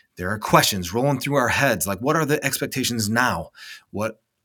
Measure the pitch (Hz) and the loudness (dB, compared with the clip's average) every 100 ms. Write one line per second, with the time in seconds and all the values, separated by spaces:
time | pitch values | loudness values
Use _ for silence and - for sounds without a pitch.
0 | _ - 90 104 - 160 - 101 85 117 | _ -8 -6 -6 4 4 4 0 -2 0
1 | 139 123 139 139 117 104 139 110 98 95 | 0 0 0 2 2 2 2 2 -2 -2
2 | 131 160 143 147 139 - 135 131 113 117 | 0 2 2 0 0 -4 -4 -4 -2 -2
3 | 101 117 123 87 82 - - - _ 98 | 0 2 2 0 -6 -14 -20 -20 _ -6
4 | 107 - _ _ | -6 -8 _ _